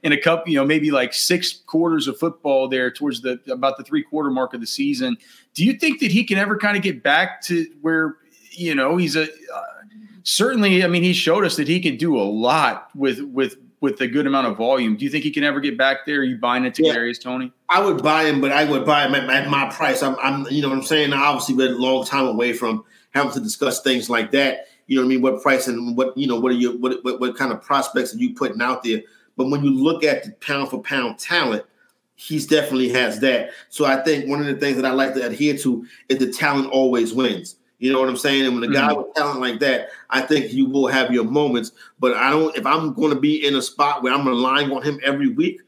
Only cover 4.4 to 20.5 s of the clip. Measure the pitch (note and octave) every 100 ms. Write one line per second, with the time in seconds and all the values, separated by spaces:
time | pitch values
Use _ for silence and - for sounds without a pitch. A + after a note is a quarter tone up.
4.4 | B2+ A#2+ A2+ - C#3 C3+ B2+ A#2+ _ -
5.4 | _ - F#3 - D#4+ C4+ A#3+ F#3 A#3 G3
6.4 | G3+ G#3 G#3 G3+ G3 C#3 C#3+ D3+ F#3 -
7.4 | - F3 D#3 D3 D3+ D#3+ D#3+ - _ _
8.4 | - - E3+ C#3+ C3+ F3 E3+ D3 D#3 -
9.4 | - - - - - - - - - -
10.4 | A3+ B3+ G3+ F#3 F3+ F3 F3+ F3 - F3
11.4 | F#3 - C#3+ F3 F3 B2 E3+ C3+ G2+ G#2+
12.4 | A#2 D#3 C3+ G#2 - C#3+ C#3 B2 C#3+ B2+
13.4 | B2+ - - _ C#3 - B2+ C3 C#3 C#3
14.4 | B2 G2+ A#2 C3+ A#2 G#2+ C3+ D3 D3+ D3
15.4 | D3 C#3 C#3 A#2+ C3 C3+ - D3 C3 A#2+
16.4 | B2 B2 B2+ B2 D#3 A#2+ A#2+ A#2+ B2+ B2+
17.4 | B2+ _ _ F3+ G3+ D#3 D3 D#3 D#3 C#3
18.4 | C#3 C#3+ D3+ C#3 B2+ D3 C#3 C3+ B2+ C3
19.4 | C#3+ C#3 C3+ - D3+ C3 C#3 C3 C3 C#3
20.4 | C3+